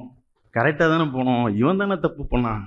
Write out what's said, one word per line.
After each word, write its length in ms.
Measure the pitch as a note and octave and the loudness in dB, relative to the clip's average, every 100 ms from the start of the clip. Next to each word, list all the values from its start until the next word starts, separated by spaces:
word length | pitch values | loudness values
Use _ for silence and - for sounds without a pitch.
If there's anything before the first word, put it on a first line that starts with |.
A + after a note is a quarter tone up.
| - - _ _ _ | -4 -20 _ _ _
கரெக்டா 220 | A#2 C3+ D#3 | -2 0 2
தானே 280 | D#3+ E3 | 2 2
போனோம், 520 | D#3 B2+ B2+ A#2+ A#2+ G#2 | 0 0 0 2 2 2
இவன் 220 | C3+ F#3+ | 2 2
தானே 200 | G3+ F#3 | 0 -2
தப்பு 300 | D#3+ C#3+ C3 | -4 -4 -4
பண்ணான். 300 | B2 A#2+ G#2+ | -2 0 -4